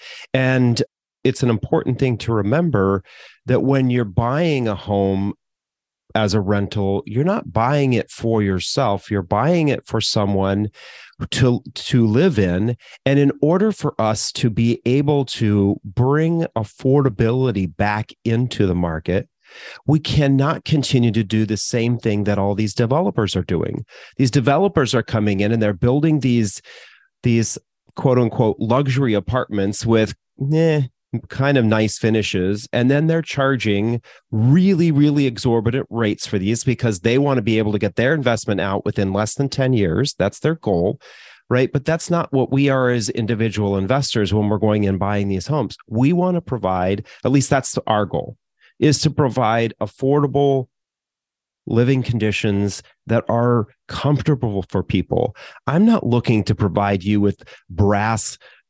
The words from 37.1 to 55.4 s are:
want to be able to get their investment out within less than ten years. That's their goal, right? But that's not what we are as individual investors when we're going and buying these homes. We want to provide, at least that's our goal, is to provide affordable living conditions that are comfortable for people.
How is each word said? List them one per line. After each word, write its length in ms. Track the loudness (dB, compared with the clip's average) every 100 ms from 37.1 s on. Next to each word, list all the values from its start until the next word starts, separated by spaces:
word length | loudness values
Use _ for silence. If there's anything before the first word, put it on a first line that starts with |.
| 2
want 180 | 2 0
to 60 |
be 160 | 0 0
able 140 | 0
to 60 | 0
get 180 | -2 0
their 180 | 0
investment 480 | 2 0 -2 -2 -2
out 240 | -2 -2 -4
within 260 | -2 -2
less 220 | 0 -2
than 160 | -2 -4
ten 240 | -2 0
years. 400 | 2 2 0 -2
That's 240 | -2 -4 -2
their 160 | -4
goal, 440 | -2 -2 0 0 -4 -12 -20 -20 -18 -2
right? 200 | 0 0
But 140 | -2
that's 240 | -2 -4 -2
not 240 | -2 0
what 180 | -2 0
we 200 | 2 2
are 180 | 2 0
as 220 | 0 -2
individual 640 | -4 -4 -2 -2 -2 -2 0
investors 560 | 0 -2 0 -2 0
when 160 | 0 0
we're 80 | 0
going 300 | 0 2 0
and 120 | 0
buying 300 | 0 -2 -2
these 200 | -4 -2
homes. 280 | -4 -4 -8 -8
We 280 | 0 2
want 220 | 2 0 -2
to 40 |
provide, 680 | -4 -4 -2 0 0 -2 -6 -6 0
at 40 |
least 200 | 2 2
that's 280 | 0 0 -4 0
our 200 | 0 0
goal, 320 | -4 -8 -14 _ _ _ 0
is 200 | 2 2
to 100 | 0
provide 640 | 0 0 2 0 2 0 -4
affordable 840 | -10 -4 0 2 2 2 2 0 -4 _ _ _ _ _ _ _ _ _ -2
living 360 | 0 2 2
conditions 800 | 0 -2 0 0 0 0 0 -4 -14 _ -2
that 160 | -2 0
are 380 | 0 2 0 -2 _ -14
comfortable 760 | -4 0 0 0 -2 -2 -4
for 200 | -4 -4
people. 540 | -2 -2 0 -2 -2 -6